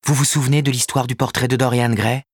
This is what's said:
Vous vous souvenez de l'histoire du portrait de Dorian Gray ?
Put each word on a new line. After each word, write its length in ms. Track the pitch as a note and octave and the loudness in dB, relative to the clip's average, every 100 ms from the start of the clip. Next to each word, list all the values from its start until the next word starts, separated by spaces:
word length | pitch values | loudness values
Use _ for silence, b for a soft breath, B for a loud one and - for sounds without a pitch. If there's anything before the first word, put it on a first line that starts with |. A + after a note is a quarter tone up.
| - | 0
Vous 80 | |
vous 100 | C#3+ | 0
souvenez 380 | C#3+ D3+ C3 D3 | 2 0 2 2
de 80 | C#3 | 2
l'histoire 380 | B2 - C#3 B2 | -2 -2 -2 -2
du 80 | B2 | -2
portrait 320 | C3 - B2 | -2 -2 -2
de 80 | B2 | 0
Dorian 340 | C3 B2 A#2+ | 2 2 0
Gray ? 320 | G#2+ G#2+ C3 _ | 0 -2 -4 _